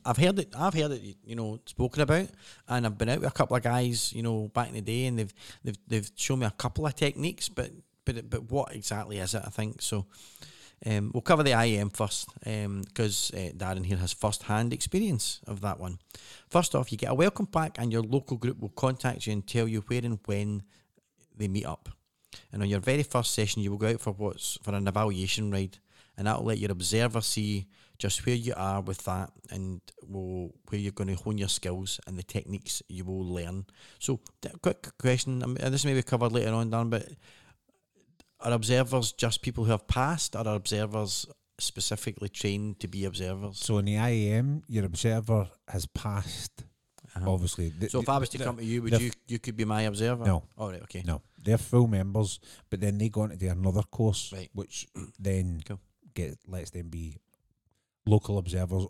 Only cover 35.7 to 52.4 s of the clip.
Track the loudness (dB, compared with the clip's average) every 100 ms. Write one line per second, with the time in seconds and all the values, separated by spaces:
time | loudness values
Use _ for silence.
35.7 | 2 2 2 2 2 4 2 2 2 2
36.7 | 0 2 0 -4 -14 -20 -20 -20 _ _
37.7 | _ _ _ _ _ _ _ 0 2 4
38.7 | 4 4 2 0 0 0 0 -2 2 4
39.7 | 4 2 2 2 2 -2 -2 0 -2 0
40.7 | 0 0 -2 -2 -4 -6 -14 _ -6 -6
41.7 | -2 -4 -2 -4 -6 -6 -2 0 0 -2
42.7 | -6 -6 -4 -4 -2 -4 -4 -6 -4 0
43.7 | 2 4 4 4 4 4 4 4 0 -2
44.7 | 0 0 2 2 2 4 2 2 -4 -6
45.7 | -4 -4 -4 -2 -2 -4 -6 -10 -12 -18
46.7 | _ _ _ -12 -2 0 2 0 0 -4
47.7 | -2 -2 0 2 2 0 -2 -4 -4 -2
48.7 | -2 4 4 4 -2 -6 -6 -4 -2 0
49.7 | 2 0 0 0 2 4 4 0 -8 -8
50.7 | -8 -10 -6 -4 -4 -6 -4 2 2 4
51.7 | 6 6 4 2 2 0 -2